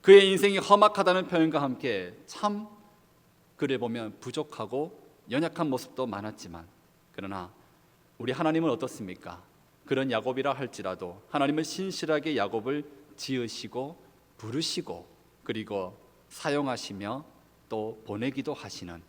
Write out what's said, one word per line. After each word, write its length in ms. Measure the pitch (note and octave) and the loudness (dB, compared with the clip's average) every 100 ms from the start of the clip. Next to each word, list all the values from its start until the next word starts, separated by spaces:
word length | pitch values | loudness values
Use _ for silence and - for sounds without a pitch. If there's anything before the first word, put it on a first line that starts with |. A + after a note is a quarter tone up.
그의 300 | - G3 G3 | 12 12 12
인생이 260 | F#3+ G3+ G3 | 4 2 2
험악하다는 680 | - G3+ G#3 G#3 F#3 F#3 F#3 | 4 8 8 6 2 2 2
표현과 340 | F3 D#3+ D3 | 2 4 2
함께 540 | C#3 B2+ C3+ G2+ F2+ F2 - | -2 -2 -2 -2 -6 -14 -18
참 420 | - G#3 G#3 A3 - - - _ _ _ _ _ - | -4 -2 -4 -10 -20 -20 -20 _ _ _ _ _ -6
그래 220 | C#3+ B2+ | -2 -2
보면 380 | A#2 A#2 A2 - | -2 -6 -8 -12
부족하고 800 | B2+ D3+ D3+ - G#2+ C3 E3 - - _ - | -10 -8 -8 -8 -6 -4 -6 -10 -20 _ -6
연약한 400 | - - - D#3 | -2 -2 -2 -2
모습도 380 | C3 - - B2+ | -2 -6 -8 -6
많았지만, 580 | G2+ G#2+ - - E2+ E2 _ _ _ _ | -6 -10 -12 -16 -16 -18 _ _ _ _
그러나 440 | - F#2+ F#2+ F2 - - _ _ _ _ _ | -12 -10 -10 -10 -16 -20 _ _ _ _ _
우리 120 | A#2+ | -6
하나님은 380 | B2+ D#3 D#3+ E3 | 0 0 2 0
어떻습니까? 720 | A#2 B2+ - G2 F#2 F2+ F2 - _ _ _ - | 0 -4 -8 -12 -12 -14 -16 -20 _ _ _ -2
그런 240 | C3 C3+ | -2 2
야곱이라 440 | A2+ B2 C3 C3+ | 0 0 -2 -2
할지라도 680 | C3 B2+ - F#2+ F#2 F2+ F2+ - | -2 -6 -6 -8 -6 -8 -12 -6
하나님은 340 | D3 C#3 D3+ | 0 2 0
신실하게 720 | D#3 - F#3+ F3+ E3 D#3 D#3 C3+ | -2 -6 -6 -6 -2 -2 0 0
야곱을 480 | G2+ A2+ A2+ D3 D3 - - - | 0 -2 -2 -4 -6 -18 -20 -16
지으시고 840 | - C3 A#2 - A2+ A#2+ C#3 E3+ - - _ - | -4 -4 -4 -8 -10 -8 -10 -12 -20 -20 _ -14
부르시고 680 | A2 C3 E3 - - E2+ - - _ _ | -6 -4 -4 -4 -8 -12 -14 -20 _ _
그리고 520 | - A2 G2 G2+ F#2 F#2 - - _ | -8 -8 -4 -4 -6 -10 -20 -20 _
사용하시며 960 | - D#3+ C#3+ C#3 A#2+ - G2 G2+ B2+ - - _ _ _ | -6 -2 0 0 -4 -8 -8 -8 -8 -10 -20 _ _ _
또 320 | A2 G#2+ A2 - | -6 -6 -8 -10
보내기도 480 | G#2+ B2 C3+ B2+ - | -4 -4 -4 -8 -8
하시는 480 | G2+ - F2+ E2+ | -10 -12 -14 -14